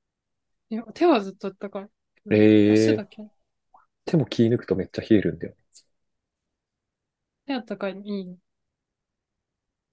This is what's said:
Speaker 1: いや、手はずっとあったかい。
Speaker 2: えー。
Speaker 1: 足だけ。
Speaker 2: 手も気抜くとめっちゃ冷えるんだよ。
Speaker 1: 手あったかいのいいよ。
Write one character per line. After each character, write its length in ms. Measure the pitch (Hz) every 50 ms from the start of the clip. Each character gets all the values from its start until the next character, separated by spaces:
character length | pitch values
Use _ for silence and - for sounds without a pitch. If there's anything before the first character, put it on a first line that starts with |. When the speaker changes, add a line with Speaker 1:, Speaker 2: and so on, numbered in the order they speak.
| _ _ _ _ _ _ _ _ _ _ _ _ _ _
Speaker 1:
い 40 | 220
や、 80 | 214 233 - -
手 120 | - 320
は 140 | 349 302 226
ず 100 | 196 190
っ 20 | 190
と 140 | _ - 190
あ 20 |
っ 40 | 185
た 160 | _ - 202
か 120 | - 202 196
い。 60 | - _ _ _ _ _ _ _ 208
Speaker 2:
え 40 | 214
ー。 380 | 107 107 107 107 107 104 104 107
Speaker 1:
足 240 | 107 110 110 -
だ 80 | 220 -
け。 160 | - - - 214 - _ _ _ _ _ _ _ _ _ _ _ _ _ _ _
Speaker 2:
手 120 | - -
も 100 | 160 127
気 200 | - - - 117 113
抜 100 | 123 117
く 80 | -
と 80 | - 95
め 100 | 95 92
っ 40 | -
ち 80 | - -
ゃ 40 | -
冷 140 | - 110
え 40 | 101
る 140 | 87 87 80
ん 40 | 82
だ 80 | 85 95
よ。 60 | - _ _ _ - - - _ _ _ _ _ _ _ _ _ _ _ _ _ _ _ _ _ _ _ _ _ _ _ _ _ _ _ _ _ _ _ _
Speaker 1:
手 80 | - 277
あ 40 | 247
っ 60 | 226
た 120 | - 208
か 120 | 196 208 196
い 80 | 185
の 60 | 190 202
い 180 | 208 202 196 190
い 40 | 180
よ。 80 | 180 180 _ _ _ _ _ _ _ _ _ _ _ _ _ _ _ _ _ _ _ _ _ _ _ _ _ _ _ _ _ _